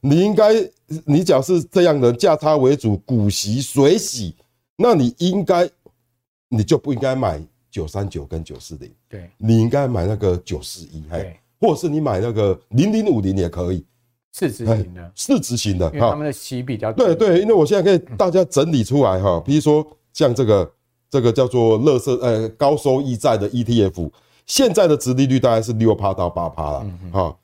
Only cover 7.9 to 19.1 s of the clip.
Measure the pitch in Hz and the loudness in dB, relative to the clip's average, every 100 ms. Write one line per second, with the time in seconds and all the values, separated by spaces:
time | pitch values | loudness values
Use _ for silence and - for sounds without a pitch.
7.9 | 98 101 82 69 82 80 73 - 78 - | -6 -6 -8 -10 -10 -12 -16 -18 -18 -20
8.9 | _ _ 104 87 _ 110 113 117 135 139 | _ _ -20 -20 _ 2 2 4 0 -2
9.9 | 117 87 107 101 90 - 78 - - 82 | -2 -4 -2 -2 -2 -4 -10 -10 -16 -16
10.9 | 78 76 82 92 82 _ _ 220 156 170 | -16 -12 -10 -10 -16 _ _ 0 0 -2
11.9 | 151 147 98 113 110 101 92 _ 117 190 | -2 -2 -2 -2 -2 -2 -2 _ 0 0
12.9 | 220 214 127 95 98 85 85 90 92 - | 0 0 0 0 -2 -4 -4 -6 -6 -8
13.9 | _ _ _ _ - 175 110 113 113 95 | _ _ _ _ -6 -6 -4 -2 -2 -4
14.9 | 90 87 - - 254 143 120 107 92 85 | -10 -20 -14 -2 -2 0 -6 -2 -2 -2
15.9 | 80 113 147 151 135 - 127 127 113 110 | 0 0 0 -6 -8 -10 -10 -8 -6 -6
16.9 | 113 233 170 220 175 208 220 151 202 185 | 0 0 2 2 2 4 2 4 2 2
17.9 | 180 - 110 190 170 175 - 160 151 107 | 2 0 -2 0 2 0 0 0 0 0
18.9 | 135 123 | 2 2